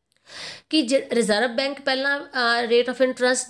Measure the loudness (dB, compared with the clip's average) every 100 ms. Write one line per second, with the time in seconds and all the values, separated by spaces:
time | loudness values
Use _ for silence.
0 | _ _ _ -16 -16 -16 -2 0 2 0
1 | 0 0 2 2 0 -2 -4 -4 -4 -2
2 | 0 -2 -4 -2 0 0 2 2 2 2
3 | 0 2 0 0 -2